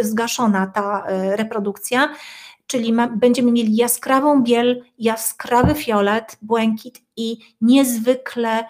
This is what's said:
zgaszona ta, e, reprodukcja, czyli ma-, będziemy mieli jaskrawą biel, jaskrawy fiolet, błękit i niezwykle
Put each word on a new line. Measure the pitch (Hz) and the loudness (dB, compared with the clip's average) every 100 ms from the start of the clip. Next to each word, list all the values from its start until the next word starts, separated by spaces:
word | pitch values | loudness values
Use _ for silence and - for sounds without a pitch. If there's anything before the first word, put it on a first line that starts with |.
zgaszona | 214 220 233 - 226 196 190 | -2 -2 -4 -2 0 0 -2
ta, | 208 202 202 - | -4 -4 -4 -4
e, | 190 190 208 | -4 -2 -2
reprodukcja, | 220 226 202 196 - 247 294 302 - - - - - | -4 -4 -6 -6 -4 -2 -2 -4 -20 -20 -20 -20 -6
czyli | 254 226 | -4 0
ma-, | 233 240 | 0 0
będziemy | 220 247 240 240 | 2 2 4 2
mieli | 240 220 214 | 2 2 2
jaskrawą | 240 - - 262 294 285 | 0 -2 0 0 4 4
biel, | 233 233 240 247 - - | 4 2 2 -2 -6 -4
jaskrawy | 220 226 - - - 240 247 | -2 -2 -6 -8 0 2 2
fiolet, | 302 233 208 202 220 226 - | 0 0 0 2 0 -4 -12
błękit | 214 226 226 220 247 - _ - | -4 0 0 -2 -8 -20 _ -10
i | 226 220 - - | -8 -10 -14 -2
niezwykle | 226 269 254 226 233 254 - 240 226 226 | 4 4 4 0 0 -2 -4 -4 -2 -2